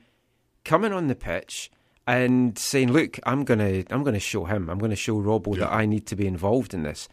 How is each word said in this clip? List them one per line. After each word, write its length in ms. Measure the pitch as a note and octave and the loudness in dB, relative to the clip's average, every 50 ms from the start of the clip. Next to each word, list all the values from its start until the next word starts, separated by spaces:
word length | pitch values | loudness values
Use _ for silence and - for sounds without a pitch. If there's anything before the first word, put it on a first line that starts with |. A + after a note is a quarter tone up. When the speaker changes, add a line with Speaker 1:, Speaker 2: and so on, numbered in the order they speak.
| _ _ _ _ _ _ _ _ _ _ _ _ _ | _ _ _ _ _ _ _ _ _ _ _ _ _
Speaker 1:
coming 260 | - D#3 E3+ G#3 A3 G3 | 0 2 2 2 0 -2
on 140 | F#3 E3+ | -2 -2
the 100 | C#3+ B2 | -2 -2
pitch 540 | - - - E2+ F2+ - - - - - - _ _ _ _ _ _ _ | -4 -4 -6 -6 -6 -8 -10 -12 -12 -12 -14 _ _ _ _ _ _ _
and 520 | - B2 B2+ B2+ B2 B2+ B2+ B2 B2 G2+ - | 0 2 2 4 4 4 4 4 2 0 -2
saying, 340 | - - - C#3 C3 A#2+ B2 | -4 0 2 2 4 4 4
"Look, 260 | D#3+ D3 - - - - | 4 2 2 -2 -6 -4
I'm 180 | - B2 C#3 C#3 | -2 -2 0 2
gonna, 420 | - B2 G#2+ G#2 G2 F#2+ F#2+ F2+ - | 2 2 2 2 2 0 -2 -2 -2
I'm 140 | - B2+ C#3+ | -4 -2 0
gonna 160 | C#3+ A2+ G2+ | 0 0 0
show 240 | - - - G#2+ F2 | -2 -2 -4 -4 -4
him. 240 | F2 G#2+ G#2 F#2 D#2+ | -2 -2 -2 -2 -4
I'm 100 | F2 G2 | -4 -2
gonna 160 | G#2+ A2+ G#2+ | -2 -2 -2
show 200 | F#2+ - - A2 G#2+ | -2 -2 -2 0 0
Robbo 340 | G2+ G#2 A2 G#2+ - G#2 G#2 | 2 2 0 0 0 -2 -2
Speaker 2:
Yeah. 40 | F#2 G#2+ | -2 -2
Speaker 1:
that 80 | - - | 0 0
I 140 | G#2+ A2 | 0 2
need 200 | G#2+ G#2+ G#2+ - - | 2 0 -2 -2 -6
to 60 | A2 | -4
be 120 | F#2+ G2+ | -2 -2
involved 480 | F#2+ F#2 E2+ E2 G2 A2+ C3+ A#2+ G#2+ - | -2 -2 -2 0 2 2 2 0 -2 -4
in 80 | F#2 D#2 | -6 -4
this." 260 | D2 D2+ - - - | -6 -6 -10 -14 -18